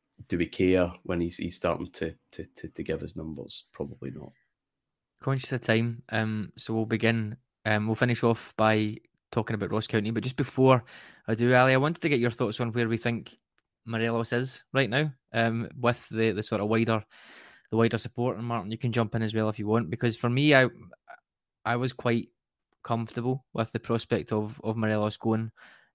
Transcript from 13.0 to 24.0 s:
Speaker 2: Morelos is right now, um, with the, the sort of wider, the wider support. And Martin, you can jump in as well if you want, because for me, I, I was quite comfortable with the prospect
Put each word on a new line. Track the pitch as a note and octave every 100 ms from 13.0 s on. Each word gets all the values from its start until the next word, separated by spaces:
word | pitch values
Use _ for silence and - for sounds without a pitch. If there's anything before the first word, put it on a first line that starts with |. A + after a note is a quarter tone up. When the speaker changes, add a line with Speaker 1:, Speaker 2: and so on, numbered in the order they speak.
| A#2 A#2 - - _ _ _ _ -
Speaker 2:
Morelos | A2+ A#2 A#2 A2+
is | A#2+ C3 - -
right | C3+ A#2+
now, | B2+ D3+ - _
um, | A#2 A2+ A2+ G#2+ B2+
with | A#2+ A#2+ -
the, | A2 A2+
the | G2
sort | - G#2
of | G#2+
wider, | A2+ A2+ A2 - - - - - - _
the | A2
wider | A#2 A#2
support. | - - B2 G2
And | A#2+
Martin, | A#2 G#2
you | A2
can | A#2+
jump | A#2 A2 A2+
in |
as | A2
well | A2 G#2+
if | G#2+
you | G#2
want, | A2+ E2
because | A2 B2 G#2
for | A#2+
me, | B2+ D3+
I, | C#3 B2 - - - - - _ _ _ _
I | G#2 A#2+
was | B2+
quite | - B2 A#2 - _ _ _ _ _
comfortable | - A#2 A2 A#2+ B2 C3+ -
with | - A2+
the | -
prospect | - A#2